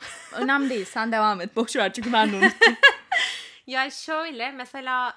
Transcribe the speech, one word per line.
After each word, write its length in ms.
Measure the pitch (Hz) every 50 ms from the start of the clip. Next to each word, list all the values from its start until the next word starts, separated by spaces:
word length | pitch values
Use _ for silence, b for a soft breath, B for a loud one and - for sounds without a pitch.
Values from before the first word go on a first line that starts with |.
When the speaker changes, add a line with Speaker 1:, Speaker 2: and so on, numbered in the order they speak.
| - - -
Speaker 1:
<laughs> 200 | - - - -
Speaker 2:
Önemli 380 | - 254 262 277 277 277 262
değil, 140 | 254 214 185
sen 280 | - - 233 220 233 226
devam 280 | 220 214 214 208 180
et. 160 | 175 208 -
Boş 200 | 220 233 - -
ver 160 | 262 208 190 196
çünkü 200 | - 214 240 240
ben 200 | 220 220 214 202
de 40 |
unuttum. 400 | 190 370 370 - - 466 453 233 -
Speaker 1:
<laughs> 40 | - 539 - - - - 740 B B B B B B B B B B
Ya 240 | - 262 262 269 285
şöyle, 600 | 269 - - - 320 311 330 330 285 226 233 262
mesela, 600 | 277 262 247 - - 269 262 254 254 254 247 240 -